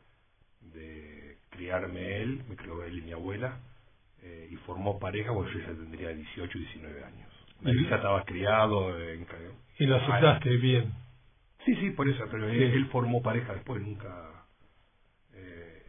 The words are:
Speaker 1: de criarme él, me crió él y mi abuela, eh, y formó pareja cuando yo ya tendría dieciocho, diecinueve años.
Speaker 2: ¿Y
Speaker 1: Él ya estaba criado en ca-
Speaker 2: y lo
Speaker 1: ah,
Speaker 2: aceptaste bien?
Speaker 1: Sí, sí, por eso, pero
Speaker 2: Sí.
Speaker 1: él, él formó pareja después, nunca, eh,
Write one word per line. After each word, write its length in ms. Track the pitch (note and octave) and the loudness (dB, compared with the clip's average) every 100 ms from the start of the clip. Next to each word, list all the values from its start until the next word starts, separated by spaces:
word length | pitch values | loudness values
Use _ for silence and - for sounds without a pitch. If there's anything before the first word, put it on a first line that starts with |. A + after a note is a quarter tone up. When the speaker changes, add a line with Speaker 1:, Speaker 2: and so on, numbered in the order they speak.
| _ _ _ _ _ _ E2+ | _ _ _ _ _ _ -20
Speaker 1:
de 640 | D#2+ D#2+ D#2 D2+ D2+ D2 C#2+ _ | -18 -16 -16 -16 -18 -20 -20 _
criarme 720 | F2+ F2+ F#2 F#2 F2+ F2+ G2+ | -12 -4 -4 -4 -6 -6 -4
él, 220 | A2+ C3 A#2 | -4 -6 -8
me 80 | F#2+ | -12
crió 260 | F#2+ E2+ | -10 -10
él 140 | E2+ F2 | -10 -10
y 40 | |
mi 100 | E2 | -10
abuela, 460 | E2 F2 G2+ B2+ B2+ - - _ _ _ _ | -8 -6 -4 -6 -8 -16 -20 _ _ _ _
eh, 260 | F2+ E2+ E2 | -18 -16 -14
y 60 | E2+ - | -14 -10
formó 320 | F2+ G2 G2 | -4 -4 -2
pareja 340 | F#2+ G#2 G#2+ | -4 -4 -2
cuando 200 | A2 F2+ | -2 -2
yo 60 | E2+ | -6
ya 60 | E2 | -8
tendría 420 | E2 D#2+ E2 E2+ | -10 -10 -10 -8
dieciocho, 480 | D#2 D2+ - F2 - | -8 -10 -10 -10 -8
diecinueve 460 | - D#2+ D2+ D2 | -10 -12 -14 -14
años. 240 | C2+ - - - - - | -14 -18 -20 -20 -20 -4
Speaker 2:
¿Y 60 | C#3 | 2
Speaker 1:
Él 180 | A#2+ D#3 | 4 4
ya 60 | G#2+ | 2
estaba 280 | G2+ G2 | 4 2
criado 760 | - F2+ G2+ A2 A2 G#2 F#2 F2 | 0 -2 4 6 6 4 2 -2
en 260 | E2 E2 F2 | -6 -8 -10
ca- 100 | E2+ E2+ - - - | -12 -14 -16 -20 2
Speaker 2:
y 60 | C#3 | 4
lo 100 | C3 | 6
Speaker 1:
ah, 20 | |
Speaker 2:
aceptaste 580 | D3 B2 D#3 C#3+ C3 B2 | 4 6 8 6 4 4
bien? 360 | B2+ B2+ G#2+ - - - _ _ _ _ | 6 4 2 -4 -12 -20 _ _ _ _
Speaker 1:
Sí, 100 | - A3+ | 0 2
sí, 140 | F#3+ | 2
por 180 | - C#3 | 2 2
eso, 140 | B2 G#2+ | 2 -2
pero 180 | A2 G#2+ | -2 0
Speaker 2:
Sí. 80 | A#2 | 4
Speaker 1:
él, 60 | |
él 240 | B2+ C3 C3+ | 6 6 2
formó 300 | B2+ A#2+ A#2+ | 2 2 2
pareja 320 | A#2 A2+ A#2 | 2 0 -2
después, 280 | F#2+ - A2+ | -8 -6 -6
nunca, 600 | G2+ G2+ G2+ F2+ D#2+ - - _ - _ _ _ _ _ _ | -6 -8 -10 -12 -14 -18 -20 _ -20 _ _ _ _ _ _
eh, 520 | F#2+ F#2 E2+ E2+ E2 | -20 -18 -16 -18 -18